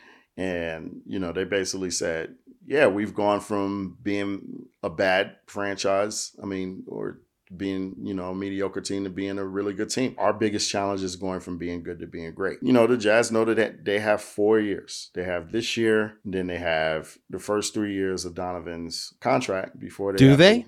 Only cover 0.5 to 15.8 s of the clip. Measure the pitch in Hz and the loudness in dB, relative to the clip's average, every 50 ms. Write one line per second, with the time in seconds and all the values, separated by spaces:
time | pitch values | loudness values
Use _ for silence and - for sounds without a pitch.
0.5 | 90 85 82 82 80 80 78 87 87 - - - - 101 95 85 82 92 95 90 | -2 -2 -4 -4 -6 -8 -10 -12 -12 -14 -12 -8 -6 -4 -4 -2 -2 -2 -2 0
1.5 | 101 98 95 90 - 95 92 90 85 - - 90 82 80 82 - 85 - _ - | 0 0 0 0 -4 -4 -4 -4 -4 -2 -2 -2 -2 -4 -6 -8 -10 -18 _ -20
2.5 | - _ - 85 131 147 147 110 92 104 107 98 92 - 104 104 104 101 - - | -20 _ -8 -2 2 4 6 6 4 4 -2 -2 -2 0 2 2 2 2 0 -2
3.5 | 110 101 98 98 101 101 98 92 85 - - 104 101 101 101 101 98 95 - - | -2 -2 -2 -2 -2 -4 -4 -6 -8 -8 -4 -4 -2 -2 -2 -4 -6 -8 -10 -12
4.5 | - - - - _ _ - 101 82 78 101 95 92 92 101 107 - _ _ - | -14 -16 -16 -20 _ _ -8 -6 -2 0 2 4 4 4 2 0 -4 _ _ -14
5.5 | - 104 101 101 98 95 - 98 98 98 104 107 107 - - - - - 104 101 | -8 -6 -4 -4 -4 -2 0 0 2 2 0 0 -2 -6 -8 -8 -10 -10 -8 -6
6.5 | 98 95 95 92 95 95 - - - - - - 87 - _ _ _ _ _ - | -4 -4 -4 -6 -8 -10 -12 -12 -10 -8 -8 -8 -10 -12 _ _ _ _ _ -18
7.5 | 95 85 98 98 95 95 95 95 - - 110 104 101 95 90 90 92 95 98 98 | -10 -6 -4 -4 -2 -2 -4 -6 -8 -8 -8 -6 -6 -6 -6 -6 -6 -6 -6 -4
8.5 | 98 95 98 95 95 98 92 - 98 98 98 98 90 92 98 98 98 98 98 95 | -4 -2 -2 -2 -4 -6 -6 -4 -4 -4 -4 -4 -4 -4 -4 -4 -4 -4 -6 -4
9.5 | 95 98 101 104 101 101 107 110 - 123 131 123 127 - 95 101 107 107 113 107 | -4 -4 -2 -2 -2 -4 -4 -4 -2 -2 -2 -2 -2 0 0 2 2 2 2 0
10.5 | 104 104 - - - 104 101 98 101 98 95 92 90 90 98 95 92 90 85 92 | 0 0 -2 0 0 0 0 0 0 -2 -2 -6 -6 -6 -6 -4 -4 -4 -6 -8
11.5 | 90 85 87 87 87 87 80 87 87 82 85 82 80 85 82 82 78 - 95 92 | -8 -6 -6 -6 -6 -6 -8 -10 -10 -10 -12 -12 -12 -10 -10 -10 -6 -4 -2 -4
12.5 | 76 - - 127 131 120 113 113 127 120 104 104 104 117 120 113 113 113 113 113 | -2 -2 2 4 6 6 8 6 4 4 4 4 6 6 4 4 2 2 2 4
13.5 | 113 107 107 - - - - - 101 104 107 107 104 101 - - - - 104 104 | 4 2 2 0 0 -6 -4 -2 0 0 2 2 2 2 0 -6 -2 2 4 4
14.5 | 110 110 107 101 95 82 - - - - - - - 90 90 92 90 87 82 80 | 6 4 4 0 -2 -4 -6 -12 -14 -14 -14 -12 -8 -6 -4 -2 -4 -4 -4 -4
15.5 | - 113 113 - - 117 | -4 -4 -2 -2 -2 2